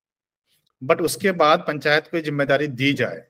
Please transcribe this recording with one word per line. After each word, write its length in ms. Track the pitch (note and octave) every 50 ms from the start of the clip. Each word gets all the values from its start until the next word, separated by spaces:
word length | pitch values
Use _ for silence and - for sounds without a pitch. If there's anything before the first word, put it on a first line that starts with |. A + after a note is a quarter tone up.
| _ _ _ _ _ _ _ _ _ _ _ _ _ _ _ _ C3
but 180 | C3 E3+ F3
उसके 300 | F3 D3 - - G3 G3
बाद 320 | F#3 F3 D#3 D3+ D#3+ F3+ F3+
पंचायत 400 | - D3+ D3 - D#3 D3 D#3 D#3
को 140 | - - E3+
जिम्मेदारी 460 | D#3 D3+ D3 C#3+ C#3 C3+ C#3 C3 D3+
दी 260 | D3 B2+ A#2 C3+ C#3+
जाए, 340 | C#3+ B2+ A#2 F#2+ E2+ - -